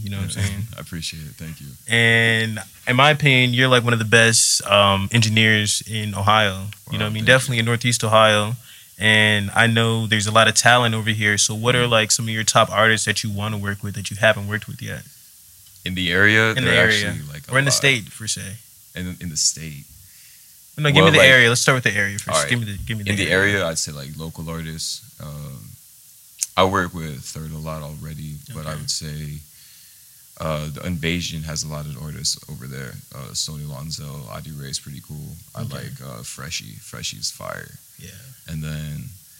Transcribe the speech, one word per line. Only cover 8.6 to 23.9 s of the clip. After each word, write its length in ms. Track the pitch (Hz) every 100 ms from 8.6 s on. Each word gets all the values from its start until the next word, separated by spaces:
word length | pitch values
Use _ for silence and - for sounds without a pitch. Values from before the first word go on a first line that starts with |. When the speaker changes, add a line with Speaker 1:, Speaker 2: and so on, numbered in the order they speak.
| - - - -
Speaker 1:
And 520 | 107 107 107 104 101 -
I 100 | 117
know 380 | 113 117 113 110
there's 200 | 110 104
a 40 |
lot 160 | 110 110
of 60 |
talent 400 | - 123 123 120 110
over 140 | 107
here. 280 | 107 104 104
So 160 | - 107
what 200 | 117 123
are, 100 | 123
Speaker 2:
Mm. 20 |
Speaker 1:
like, 220 | 113 110
some 140 | - 113
of 80 |
your 100 | 110 110
top 240 | 120 107
artists 360 | 98 110 110 -
that 160 | 104
you 60 | 110
wanna 260 | 101 104 107
work 260 | 101 98
with 120 | 104 98
that 140 | 92
you 40 | 98
haven't 300 | 110 214 202
worked 200 | 107 -
with 140 | -
yet? 220 | 104 - - - - - - - - -
Speaker 2:
In 120 | 92 92
the 160 | 90
area, 380 | 90 104 110 110
Speaker 1:
In 40 | 110
the 40 | -
Speaker 2:
there 60 | - 113
are 20 |
Speaker 1:
area. 220 | 107 104
Speaker 2:
actually, 180 | 110 73
like, 140 | 73 -
a 40 |
Speaker 1:
Or 80 | 127
in 60 | 139
the 60 |
Speaker 2:
lot. 60 | -
Speaker 1:
state, 320 | 143 127 95
per 160 | - 110
se. 300 | - 98 101 - - - -
Speaker 2:
In, 220 | 90 90
in 100 | 90
the 60 | 76
state. 480 | - - 78 71 - - - - - - - - - -
Speaker 1:
No, 120 | 151
give 60 | 139
Speaker 2:
Well, 20 | -
Speaker 1:
me 60 |
the 60 | 147
Speaker 2:
like, 100 | 135
Speaker 1:
area. 220 | 131 117
Let's 120 | 120
start 140 | - 131
with 80 |
the 100 | 117 101
area 180 | 101 101
first. 120 | -
Speaker 2:
all 120 | 160
right. 60 | -
Speaker 1:
Give 100 | 120
me 60 | 107
the, 120 | 98
give 200 | 104 110
me 60 |
the 60 | 101
Speaker 2:
In 60 | 101
the 120 | 85
Speaker 1:
area. 260 | 92 98 101
Speaker 2:
area, 120 | 85
I'd 100 | 80
say, 120 | -